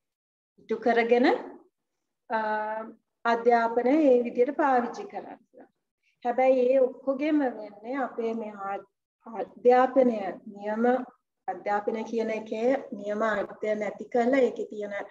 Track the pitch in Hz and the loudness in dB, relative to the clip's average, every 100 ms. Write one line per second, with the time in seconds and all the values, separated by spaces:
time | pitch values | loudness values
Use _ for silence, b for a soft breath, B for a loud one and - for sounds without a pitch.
0 | _ _ _ _ _ _ - 220 240 226 | _ _ _ _ _ _ -8 -4 0 2
1 | 226 240 294 494 - - _ _ _ _ | 4 4 4 2 -2 -18 _ _ _ _
2 | _ _ - 220 214 214 214 220 226 - | _ _ -6 -4 -2 -4 -4 -8 -10 -16
3 | _ _ 233 226 240 233 226 240 247 311 | _ _ -2 2 4 4 4 0 2 4
4 | 285 247 240 247 262 285 285 247 240 - | 6 4 2 0 0 0 2 2 0 -6
5 | 196 202 - - _ - - _ _ _ | -12 -12 -14 -18 _ -20 -20 _ _ _
6 | _ _ 247 233 262 262 247 269 247 - | _ _ -4 2 4 4 4 4 2 -2
7 | 269 262 302 302 254 214 208 208 226 277 | -4 -2 0 0 0 -4 -12 -14 -10 -6
8 | 233 - 226 226 214 202 196 196 - _ | -6 -4 -6 -6 -8 -10 -8 -8 -12 _
9 | _ _ 233 208 - - 247 254 254 262 | _ _ -14 -10 -10 0 4 6 6 4
10 | 247 220 190 - 214 196 208 220 240 254 | 4 2 -6 -10 -14 -10 -6 0 2 0
11 | 254 - _ _ - 185 208 202 226 220 | -2 -16 _ _ -12 -8 -4 -2 -2 -6
12 | 214 226 220 220 - 220 240 269 - 202 | -4 -4 -2 -4 -6 -2 0 0 -4 -10
13 | 202 208 220 202 185 - 214 208 202 - | -6 -2 0 -2 -4 -6 -4 -4 -4 -8
14 | - 240 240 269 233 - - 214 202 202 | -4 0 2 4 2 0 -8 -8 -8 -8
15 | - | -12